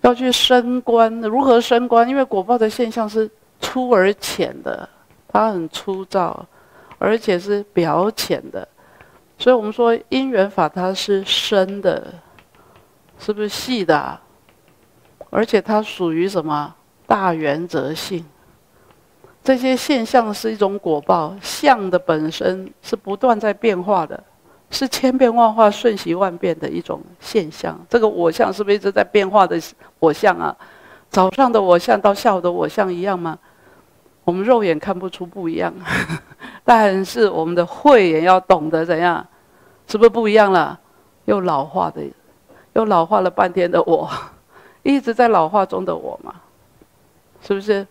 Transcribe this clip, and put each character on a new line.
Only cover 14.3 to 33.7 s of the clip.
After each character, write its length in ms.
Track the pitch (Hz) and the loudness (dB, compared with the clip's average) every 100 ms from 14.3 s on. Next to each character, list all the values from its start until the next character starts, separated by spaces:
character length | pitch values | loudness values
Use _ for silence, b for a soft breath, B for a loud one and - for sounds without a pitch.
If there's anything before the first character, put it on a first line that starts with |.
| _ _ _ _ _ _ _ _ _ - | _ _ _ _ _ _ _ _ _ -6
而 120 | - | -4
且 160 | 226 208 | 0 0
它 220 | 185 214 | 0 -2
属 320 | 214 - 180 | -2 -6 -4
于 160 | 160 185 | -2 -2
什 160 | 190 156 | -2 -4
么？ 300 | 147 147 - _ _ _ | -4 -4 -10 _ _ _
大 280 | 208 190 | 0 0
原 340 | 165 151 147 175 | -2 -2 -4 -4
则 260 | 156 135 | -4 -4
性。 320 | 156 - 180 160 _ _ _ _ b b b b b b b | -8 -8 -10 -10 _ _ _ _ b b b b b b b
这 140 | - 262 | 0 0
些 180 | 262 254 | 2 0
现 300 | - 277 226 | 0 0 2
象 280 | 262 226 | 2 2
是 180 | 202 226 | -4 -6
一 60 | 220 | -2
种 220 | 202 202 | -2 -2
果 220 | 190 151 | -2 -4
报， 340 | 147 180 156 196 | 0 0 0 -8
相 480 | - - 294 240 190 | -12 -2 2 2 2
的 100 | 175 | -2
本 320 | 180 160 156 | 0 -2 -2
身 420 | - - 185 190 _ | -2 -4 -4 -10 _
是 140 | - 226 | -10 -10
不 200 | - 196 | -6 -2
断 220 | 262 220 | 0 2
在 160 | 214 | 0
变 280 | 202 233 185 | -2 -2 -2
化 240 | 180 196 151 | 0 -2 -2
的。 180 | - _ _ b b _ | -10 _ _ b b _
是 140 | - 262 | -6 -6
千 280 | - 262 254 | -2 0 4
变 180 | 254 | 2
万 200 | 233 226 | 4 2
化、 160 | 220 214 | 6 4
瞬 260 | 202 240 202 | 4 -2 -2
息 200 | 170 170 | -4 -2
万 200 | 190 175 | -2 -2
变 200 | 185 165 | -4 -4
的 100 | 156 | -6
一 140 | 170 | -8
种 180 | - 143 - - | -8 -10 -10 -20
现 300 | - 226 156 | -4 -4 -4
象。 300 | - 170 160 170 | -8 -10 -10 -2
这 120 | 240 | 2
个 80 | 220 | 2
我 240 | 185 170 | 2 -2
相 200 | 160 208 | 0 -2
是 120 | 196 | -2
不 60 | 202 | -2
是 60 | 208 | 0
一 40 | |
直 120 | 196 | 0
在 120 | 196 | -2
变 260 | 196 214 190 | 0 0 2
化 160 | 208 180 | 2 2
的 160 | 170 - _ b _ | 0 -8 _ b _
我 120 | 160 | 0
相 240 | 147 208 175 | 2 2 2
啊？ 180 | 80 - B B B B B | -4 -8 B B B B B
早 200 | - 190 | 2 2
上 180 | 190 262 | 4 2
的 120 | 226 | 4
我 160 | 190 175 | 4 4
相 240 | 214 214 | 4 2
到 100 | 202 | 2
下 240 | 202 247 190 | 2 0 0
午 60 | |
的 100 | 175 | -2
我 160 | 175 156 | -2 -4
相 240 | - 190 | -2 -2
一 100 | 175 | -2
样 160 | 190 185 | -4 -4
吗？ 200 | 170 156 b b b | -6 -10 b b b